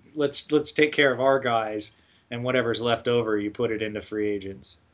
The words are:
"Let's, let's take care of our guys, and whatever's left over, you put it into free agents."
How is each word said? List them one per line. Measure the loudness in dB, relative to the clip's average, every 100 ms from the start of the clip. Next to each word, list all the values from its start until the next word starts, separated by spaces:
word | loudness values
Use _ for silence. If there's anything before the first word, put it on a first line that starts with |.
| -12 -2
"Let's, | 0 0 2
let's | 2 2
take | 2 2
care | 4 2
of | 4
our | 2 2
guys, | 2 0 0 -4 -6 -10 _ _ -12
and | -6
whatever's | 0 0 2 0
left | 0 0 2
over, | 0 2 0
you | -2
put | -2 -2
it | -2
into | -4 -6
free | -6 -4 -2
agents." | -4 -6 -12 -14 -14 _